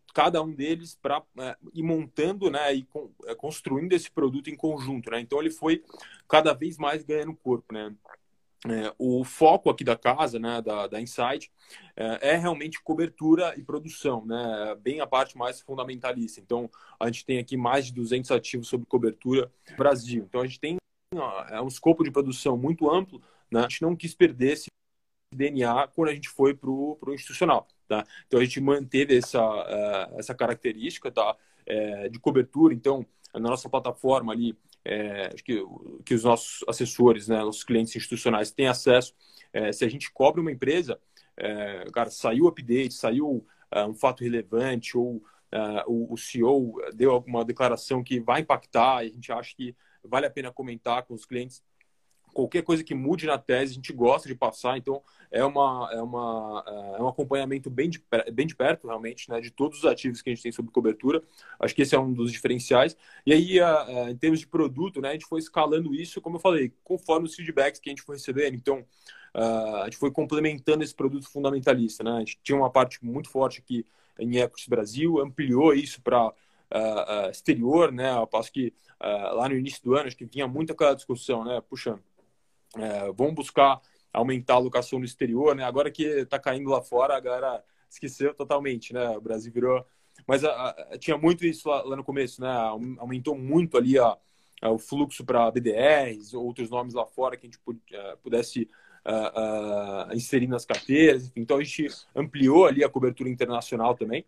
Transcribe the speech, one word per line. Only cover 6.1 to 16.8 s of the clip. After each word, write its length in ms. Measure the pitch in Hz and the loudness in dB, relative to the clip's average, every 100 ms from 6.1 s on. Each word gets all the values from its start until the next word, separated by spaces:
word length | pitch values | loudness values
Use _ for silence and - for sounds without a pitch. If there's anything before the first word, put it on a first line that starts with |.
| - - | -18 4
cada 260 | 156 156 | 4 6
vez 240 | 139 160 147 | 2 -2 -4
mais 240 | 147 156 | -4 -4
ganhando 320 | 151 151 156 | -4 -4 -4
corpo, 400 | 156 127 117 - | -6 -2 -2 -4
né? 220 | 107 107 104 - - _ _ _ _ 120 | -12 -12 -14 -20 -20 _ _ _ _ -6
É, 260 | 113 107 - | -4 -6 -4
o 240 | 127 127 | -2 -2
foco 460 | 123 - 160 190 160 | -2 4 6 6 2
aqui 160 | 123 127 | 0 0
da 100 | 113 | 0
casa, 420 | 120 135 143 117 | 2 2 0 -2
né, 240 | 117 117 | -4 -4
da, 260 | 110 104 98 | -4 -4 -6
da 120 | 107 | -8
Insight, 500 | 120 - 123 151 - _ _ - - - | -8 -4 -4 -4 -10 _ _ -20 -16 -8
é, 360 | 113 110 139 | -6 -2 2
é 20 | 165 | 2
realmente 460 | 175 147 156 - | 0 -4 -8 -10
cobertura 680 | - 156 165 - 156 165 170 151 | -4 -2 -2 0 4 4 4 -4
e 60 | |
produção, 600 | 131 147 160 - 143 117 110 | -8 -8 -10 -6 -4 -4 -4
né? 500 | 117 117 107 107 104 | -4 -4 -4 -6 -6
Bem 180 | 123 151 | -6 -4
a 80 | 131 | 0
parte 300 | 131 131 131 | 0 0 -4
mais 240 | 127 - | -8 -8
fundamentalista. 800 | - 131 131 127 127 127 113 - | -12 -8 -8 -6 -6 -4 -6 -8
Então, 280 | 95 120 117 - | -6 -4 -4 -14